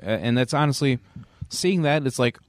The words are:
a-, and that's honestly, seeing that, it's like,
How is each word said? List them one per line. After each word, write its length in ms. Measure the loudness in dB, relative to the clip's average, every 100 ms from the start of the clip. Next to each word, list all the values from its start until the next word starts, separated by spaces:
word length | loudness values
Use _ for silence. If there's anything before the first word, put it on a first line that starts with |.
a-, 40 | -4
and 280 | -2 0 0
that's 180 | 0
honestly, 440 | 2 0 2 0 0 -4 -20 -20 _ -12
seeing 320 | -4 0 2
that, 240 | 2 2 0
it's 120 | 0
like, 200 | 0 -2